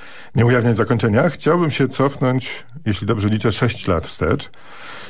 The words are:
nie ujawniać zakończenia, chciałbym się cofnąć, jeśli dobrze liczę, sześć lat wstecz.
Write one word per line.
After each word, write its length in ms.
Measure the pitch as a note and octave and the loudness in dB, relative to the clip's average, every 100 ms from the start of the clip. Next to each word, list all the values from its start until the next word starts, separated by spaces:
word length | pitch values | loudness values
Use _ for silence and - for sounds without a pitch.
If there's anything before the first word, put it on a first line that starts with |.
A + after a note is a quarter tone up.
| - - - | -18 -18 -4
nie 120 | - A#2 | 2 4
ujawniać 300 | B2 A#2 A2+ | 4 4 2
zakończenia, 520 | G#2+ A#2 A#2 G#2+ E3+ | 2 2 2 4 2
chciałbym 420 | - - F3 D#3+ | 2 2 2 2
się 180 | - C3 | 2 0
cofnąć, 760 | - C3+ C3+ C3 B2+ - - - D#3 A2 | 2 0 2 0 0 -2 -10 -14 -8 -4
jeśli 200 | G2 G#2 | -2 0
dobrze 220 | A2 G#2 | 0 2
liczę, 240 | A2 A#2 | 2 0
sześć 340 | - A#2 - - | 2 0 -2 -2
lat 200 | E2 - | -2 -2
wstecz. 440 | - D#2 - - - - - - - | -2 0 -2 -4 -16 -18 -16 -16 -16